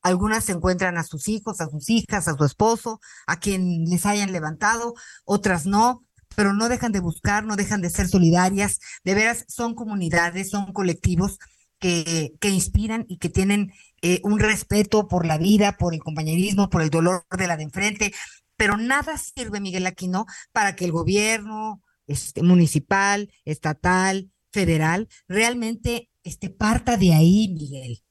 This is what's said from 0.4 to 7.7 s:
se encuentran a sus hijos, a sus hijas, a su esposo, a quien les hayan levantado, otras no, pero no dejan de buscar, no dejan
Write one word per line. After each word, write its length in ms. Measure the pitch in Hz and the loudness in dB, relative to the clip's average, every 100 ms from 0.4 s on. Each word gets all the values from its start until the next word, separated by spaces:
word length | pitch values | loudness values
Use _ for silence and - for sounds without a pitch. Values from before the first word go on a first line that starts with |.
| - | -2
se 80 | |
encuentran 440 | 175 185 180 185 175 | -2 -2 0 -2 -4
a 60 | |
sus 240 | 165 151 208 | -6 -8 -6
hijos, 320 | 214 220 190 | -4 -6 -8
a 80 | 160 | -8
sus 200 | 151 - | -8 0
hijas, 380 | 226 - 208 165 | 0 0 -4 -2
a 80 | 143 | 0
su 80 | 147 | 0
esposo, 540 | - 214 233 233 220 - - - | 2 2 2 -4 -12 -16 -14 -8
a 120 | 170 | -4
quien 460 | 208 190 180 165 165 | -2 0 0 0 0
les 200 | 175 202 | 0 0
hayan 260 | 208 196 | -2 -2
levantado, 640 | 180 156 160 208 226 233 233 - - - | -4 -6 -2 0 0 -4 -10 -20 -20 -2
otras 400 | 202 202 180 165 | 0 2 0 0
no, 400 | 208 240 247 _ _ _ - | 4 2 2 _ _ _ 0
pero 180 | 202 | 2
no 160 | 202 226 | 2 0
dejan 220 | 240 240 | 0 -2
de 100 | 202 | -2
buscar, 420 | 170 160 214 208 | -4 -4 -2 0
no 120 | 214 202 | -2 -4
dejan 260 | 196 | -2